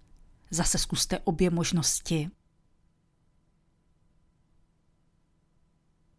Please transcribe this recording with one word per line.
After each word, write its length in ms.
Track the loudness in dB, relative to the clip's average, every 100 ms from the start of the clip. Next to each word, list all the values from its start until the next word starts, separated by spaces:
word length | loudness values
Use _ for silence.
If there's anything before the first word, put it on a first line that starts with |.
| -20 -20 -20 -20 -8
Zase 280 | -2 0 0
zkuste 400 | 0 -2 -2 0
obě 320 | -2 2 2
možnosti. 800 | 2 0 0 0 -2 -2 -2 -4 -10 _ _ _ _ _ _ _ _ _ _ _ _ _ _ _ _ _ _ _ _ _ _ _ _ _ _ _ _ _ _ _ _ _ _ _ _ _